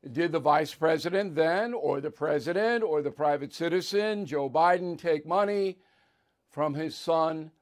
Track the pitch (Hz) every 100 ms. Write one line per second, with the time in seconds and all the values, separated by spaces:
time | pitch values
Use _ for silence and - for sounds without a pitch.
0 | 143 123 170 160 143 147 151 - 160 160
1 | 151 185 202 151 160 180 233 240 143 143
2 | 147 - 151 151 147 175 220 233 180 151
3 | 143 - 147 143 139 - 165 180 - 202
4 | 214 208 175 143 139 135 170 180 180 170
5 | 170 156 151 180 202 202 196 180 _ _
6 | _ _ _ _ _ - 151 143 160 -
7 | - 165 160 160 156 _